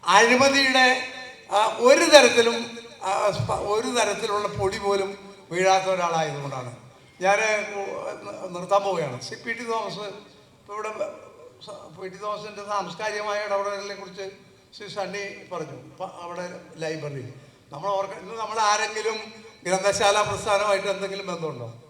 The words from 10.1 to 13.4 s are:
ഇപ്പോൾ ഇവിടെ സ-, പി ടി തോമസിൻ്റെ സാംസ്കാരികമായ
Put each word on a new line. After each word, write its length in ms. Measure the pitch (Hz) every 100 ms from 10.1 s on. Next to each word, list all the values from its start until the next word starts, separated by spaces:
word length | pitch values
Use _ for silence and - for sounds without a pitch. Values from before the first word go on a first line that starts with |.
| 202 - - - _
ഇപ്പോൾ 140 | - 208
ഇവിടെ 140 | 214 - - - - - - - -
സ-, 140 | - - 160
പി 60 | 190
ടി 60 | 185
തോമസിൻ്റെ 400 | 208 208 208 208 202
സാംസ്കാരികമായ 640 | 208 185 - 214 208 208 208